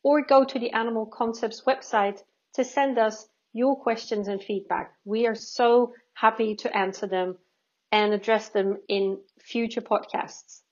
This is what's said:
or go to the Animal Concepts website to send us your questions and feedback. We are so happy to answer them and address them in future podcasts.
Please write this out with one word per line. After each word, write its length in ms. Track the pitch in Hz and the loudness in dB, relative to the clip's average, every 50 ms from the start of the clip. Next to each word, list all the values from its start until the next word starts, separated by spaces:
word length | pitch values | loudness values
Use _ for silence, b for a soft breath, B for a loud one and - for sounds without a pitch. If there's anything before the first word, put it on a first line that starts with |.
or 200 | - 277 294 302 | 4 4 4 4
go 220 | 285 - 277 269 269 | 4 6 6 6 6
to 140 | 269 - 262 | 4 -2 -4
the 120 | 233 233 | -6 -2
Animal 360 | - 226 226 233 226 220 220 | -2 -2 -2 -2 -2 -4 -4
Concepts 560 | 214 - - 240 226 226 - - 214 220 - - | -6 -4 -4 -4 -4 -2 -4 -6 -6 -6 -2 0
website 560 | 262 269 277 - - - 214 202 202 196 196 - _ _ _ _ _ - | 0 0 0 -4 -2 0 0 0 0 -2 -6 -18 _ _ _ _ _ -4
to 100 | - 254 | -4 -4
send 340 | 254 - 285 277 277 254 233 | -2 0 0 0 2 2 2
us 300 | 220 220 214 - - _ _ _ _ _ | 2 0 0 -6 -18 _ _ _ _ _
your 240 | _ 220 247 269 277 | _ 0 0 0 0
questions 520 | 277 - 240 226 226 - - 233 208 202 196 | 0 0 -2 -2 -2 -4 -6 -4 -4 -4 -4
and 140 | 202 196 | -6 -8
feedback. 520 | - - 208 196 196 - - 196 196 - _ _ _ | -6 -6 -6 -6 -4 -4 -4 -4 -4 -8 _ _ _
We 220 | 196 214 220 240 | -4 -2 0 0
are 80 | 226 220 | 0 0
so 580 | 226 - - - - 247 240 233 247 247 240 B B B _ _ | -4 -8 -10 -2 2 4 6 6 6 4 2 B B B _ _
happy 400 | - - 220 220 - 226 214 208 | 2 2 2 2 2 -2 -2 -2
to 180 | 208 - 240 - | -4 -6 -4 -2
answer 300 | 202 190 190 190 - - | -2 -2 -2 -4 -6 -6
them 300 | 190 190 185 185 180 180 - _ _ _ _ _ _ _ _ _ _ | -2 -2 0 0 -2 -4 -10 _ _ _ _ _ _ _ _ _ _
and 220 | - 214 214 208 208 | 0 2 2 2 0
address 340 | 202 202 226 220 214 220 - | 0 2 0 0 0 0 -2
them 300 | - 208 190 196 196 - - - | -2 0 0 0 -2 -4 -4 -2
in 300 | 202 196 196 196 190 190 - _ _ _ | 0 0 0 0 -2 -6 -10 _ _ _
future 400 | _ - - 233 233 226 - 233 | _ -6 -4 -2 -2 -2 -4 -8
podcasts. 800 | 220 - 214 - - - - - - - - - _ _ - - _ _ | -2 0 -2 -2 -2 -4 -6 -6 -6 -8 -12 -20 _ _ -20 -20 _ _